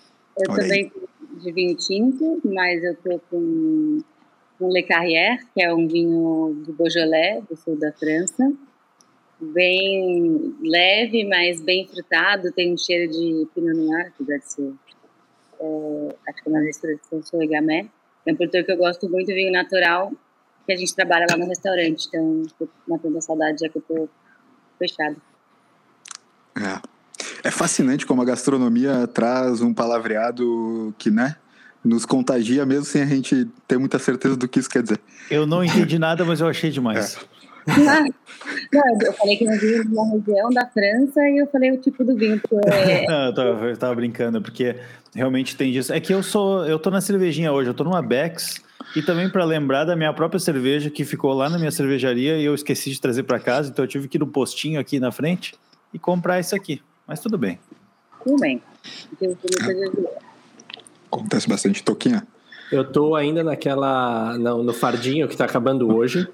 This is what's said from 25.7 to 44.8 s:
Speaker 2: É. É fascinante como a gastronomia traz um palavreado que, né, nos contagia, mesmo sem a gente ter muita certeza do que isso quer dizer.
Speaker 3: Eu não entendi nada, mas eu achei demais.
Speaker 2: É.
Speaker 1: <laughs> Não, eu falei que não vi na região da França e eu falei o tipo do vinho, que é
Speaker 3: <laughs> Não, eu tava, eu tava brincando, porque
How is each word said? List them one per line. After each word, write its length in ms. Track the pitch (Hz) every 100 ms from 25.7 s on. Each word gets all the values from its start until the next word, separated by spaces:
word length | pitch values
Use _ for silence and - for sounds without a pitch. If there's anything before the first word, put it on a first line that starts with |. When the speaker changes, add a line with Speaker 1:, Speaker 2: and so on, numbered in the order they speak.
| _ _ _ - - _ _ _ -
Speaker 2:
É. 240 | 101 95 - _ _ - - -
É 80 | -
fascinante 520 | - 170 - 139 139
como 200 | - 127
a 20 | 123
gastronomia 800 | 120 - 135 123 117 135 131 120
traz 560 | - 113 127 127 117
um 100 | 120
palavreado 1200 | 113 117 117 117 107 117 120 120 117 113 113 110 104
que, 140 | 113
né, 240 | 107 131 156 _ _ - _
nos 200 | 117 117
contagia, 600 | - 135 127 127 113 135 135
mesmo 200 | 139 143
sem 180 | 151
a 20 | 139
gente 420 | 139 127 135 117 - -
ter 100 | 127
muita 220 | 135 139
certeza 360 | - 127 135 135
do 120 | 123
que 120 | -
isso 80 | 123
quer 140 | 131
dizer. 180 | 113 104 - - -
Speaker 3:
Eu 160 | 151 151
não 180 | 170
entendi 360 | 180 170 165 165
nada, 260 | 160 165 170
mas 160 | 160
eu 60 | 165
achei 240 | 143 160
demais. 440 | 139 123 110 101 -
Speaker 2:
É. 200 | - - - - -
Speaker 1:
<laughs> 480 | 254 285 302 285 - - - - - -
Não, 300 | 285 269 220
eu 120 | 208
falei 240 | 202 202 202
que 80 | 226
não 120 | 214
vi 260 | 214 233 220
na 180 | 220
região 460 | 220 214 208 202 226
da 160 | 247 247
França 520 | - 202 220 277 294 285
e 120 | 285
eu 60 | 285
falei 240 | 269 262
o 100 | 262
tipo 220 | 262 262
do 120 | 247 240
vinho, 240 | 214 214
que 160 | - 214
é 500 | 202 202 190 185 -
Speaker 3:
<laughs> 40 |
Não, 160 | 156 131
eu 80 |
tava, 320 | 113 123 113 117
eu 120 | 110
tava 180 | 127 120
brincando, 440 | 120 113 117 113
porque 360 | 98 - 123 117